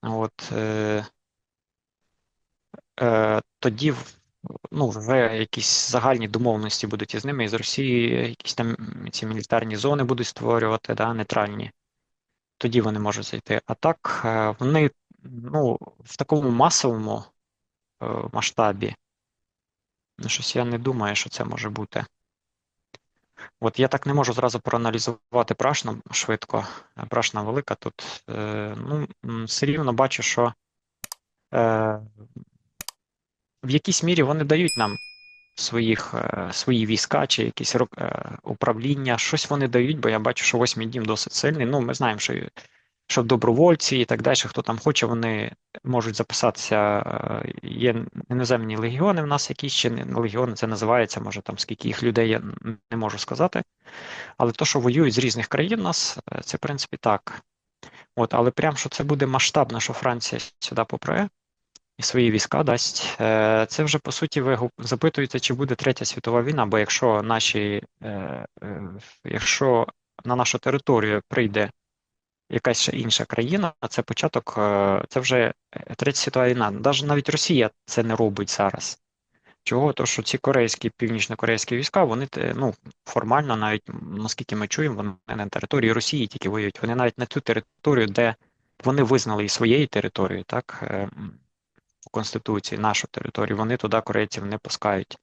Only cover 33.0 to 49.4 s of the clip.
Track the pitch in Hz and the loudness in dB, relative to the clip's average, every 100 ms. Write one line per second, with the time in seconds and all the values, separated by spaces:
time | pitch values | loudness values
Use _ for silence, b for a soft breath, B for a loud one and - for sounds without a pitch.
33 | _ _ _ _ _ _ 127 143 - 180 | _ _ _ _ _ _ 0 0 2 0
34 | 165 175 135 151 147 156 180 104 107 98 | 2 2 2 2 2 4 4 2 0 -2
35 | - - - - _ - - 117 113 110 | -10 -20 -20 -20 _ -8 -4 0 2 2
36 | - 117 120 - 92 - - 123 110 110 | 0 -6 -4 -4 -6 -4 2 2 4 0
37 | - 147 143 - 117 - 123 120 123 - | 2 2 2 0 0 -2 -2 0 0 -2
38 | 50 50 - - - 104 - 110 123 139 | -6 -6 -8 -12 -10 -2 0 2 0 0
39 | 135 117 - 156 - 143 135 123 123 156 | 2 0 2 -2 0 0 2 4 2 2
40 | 117 110 110 123 - 120 120 - 113 123 | 2 2 0 0 0 2 2 0 -4 -4
41 | 110 110 - - 135 156 120 143 120 127 | -2 -2 -2 -2 0 0 0 0 0 0
42 | 127 107 - - - - B B B _ | 0 0 -2 -4 -6 -14 B B B _
43 | _ - 117 123 113 120 170 165 - 135 | _ 0 4 4 4 6 8 6 2 2
44 | 120 113 113 131 - - - 113 151 147 | 2 2 2 2 0 -4 -4 0 2 2
45 | 117 117 113 107 113 - _ - 131 127 | 2 0 0 -2 -4 -8 _ -14 -2 0
46 | 113 104 117 - 120 - - 107 104 104 | 0 -2 -2 2 0 0 0 2 4 2
47 | - - - - - - - - 123 117 | -2 -4 -4 -4 -6 -10 -10 0 2 2
48 | - - - 123 123 123 113 107 117 123 | -4 -10 -4 -2 2 2 0 -2 -2 0
49 | 185 180 147 143 | 2 2 0 -2